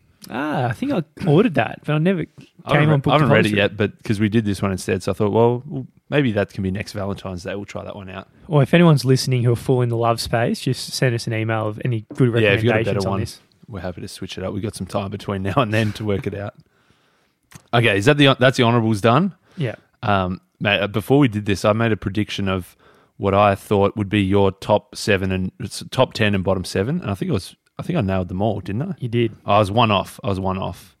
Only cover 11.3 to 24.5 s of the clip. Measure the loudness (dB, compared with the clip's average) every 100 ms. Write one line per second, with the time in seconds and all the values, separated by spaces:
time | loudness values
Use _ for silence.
11.3 | -4 -2 -2 -4 -4 -4 -4 -4 0 2
12.3 | 4 4 4 2 2 0 -2 0 -2 -4
13.3 | -10 _ _ -16 -12 -10 -10 -14 -12 -12
14.3 | -8 -8 -6 -6 -8 -6 -6 -6 -8 -6
15.3 | -6 -4 -2 0 0 -2 -4 -4 -4 -4
16.3 | -8 -12 -14 _ _ _ _ _ _ _
17.3 | _ _ -20 _ 2 4 4 4 6 6
18.3 | 6 4 4 2 2 2 2 4 4 2
19.3 | -4 _ -8 -8 -8 _ _ 0 2 0
20.3 | -4 _ -4 0 0 0 -2 2 4 4
21.3 | 0 -2 0 2 2 0 0 -4 -4 -4
22.3 | -4 -2 -2 -6 _ _ _ _ -6 2
23.3 | 4 4 4 0 2 2 0 -2 0 2
24.3 | 4 2